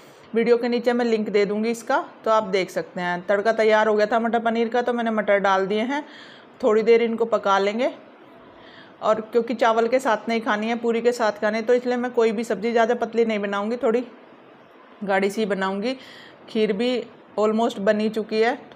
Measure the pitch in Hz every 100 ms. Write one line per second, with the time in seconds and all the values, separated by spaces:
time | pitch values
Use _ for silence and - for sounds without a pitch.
0 | - - - 220 233 240 240 240 240 240
1 | 240 220 220 202 202 208 220 226 - 277
2 | 339 - - 220 208 190 180 185 165 185
3 | 180 175 180 202 208 220 220 214 220 208
4 | 208 226 233 233 226 226 226 247 247 240
5 | 226 220 208 202 196 190 190 214 240 285
6 | 294 - - - - - 254 214 220 233
7 | 233 226 226 208 202 196 196 214 277 330
8 | - - - - - - - - - -
9 | - 220 220 240 226 233 240 226 226 254
10 | 254 208 220 226 226 214 214 233 233 226
11 | 233 240 220 208 214 220 220 247 247 247
12 | 247 240 226 214 226 196 220 233 226 240
13 | 226 220 233 214 202 202 208 240 247 226
14 | 240 - - - - - - - - -
15 | 202 196 196 202 214 196 190 196 214 262
16 | - - - - - 220 214 208 240 254
17 | - - - - 214 220 233 226 196 214
18 | 214 220 214 220 226 285 -